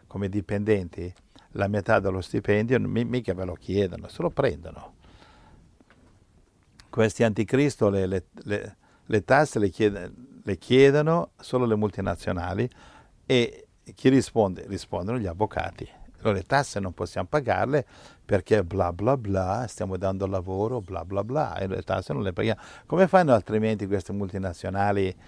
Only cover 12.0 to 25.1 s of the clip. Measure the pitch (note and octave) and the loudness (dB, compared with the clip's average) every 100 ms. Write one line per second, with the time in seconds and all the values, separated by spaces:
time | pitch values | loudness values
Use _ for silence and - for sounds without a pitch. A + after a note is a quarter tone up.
12 | F#2+ F2 - F#2 F2 G2 B2 - - - | -4 -4 -4 -4 -4 -2 -4 -6 -20 -20
13 | - _ - C3 A#2 - - _ - - | -20 _ 0 2 2 -4 -20 _ -20 0
14 | C3 C3 - A#2 G2+ F2+ E2+ F#2+ - F2 | 4 4 4 2 0 0 -8 -10 -8 -6
15 | F#2 B2 G2 E2+ G#2+ - E2+ - - - | -4 -4 -4 -2 -2 -2 -6 -8 -16 -18
16 | - - A2 F#2+ - C#3 C#3 G2+ F#2+ E2 | -20 -6 -2 -2 0 0 0 -4 -6 -6
17 | F2+ - F2+ D3+ A#2 F#2+ A2+ C#3+ - - | -6 -6 -4 -2 0 0 0 0 -2 -12
18 | - - - G2+ - G#2+ F2 F#2+ F2 F2 | -20 -16 -2 -2 2 2 2 0 -2 0
19 | G#2+ C3+ G#2+ F#2+ F#2 G#2+ A#2+ - F#2+ F#2 | 0 0 0 -2 0 -2 -4 -6 -6 -4
20 | F#2+ F#2+ G2 F#2+ F2+ F#2+ A2 B2 F#2 F2+ | -4 -2 -4 -4 -4 -4 -2 -4 -8 -10
21 | E2+ G2 G#2+ C#3+ B2+ F2 F#2+ G2 - F#2+ | -6 -6 -4 -4 -4 -4 -6 -4 -4 -4
22 | - C#3+ G2 F2 G#2+ G#2 - - - E3 | -4 -6 -4 -2 -2 -4 -8 -20 -4 2
23 | F#3 F#3+ E3 A#2 - G#2+ A2 G#2+ G2+ G2 | 4 6 6 4 2 0 0 -2 -2 -2
24 | - G2+ G2 F#2+ F#2 F2 F#2 F#2+ G2+ G2+ | -2 -6 -6 -6 -6 -6 -6 0 2 2
25 | F#2+ | 0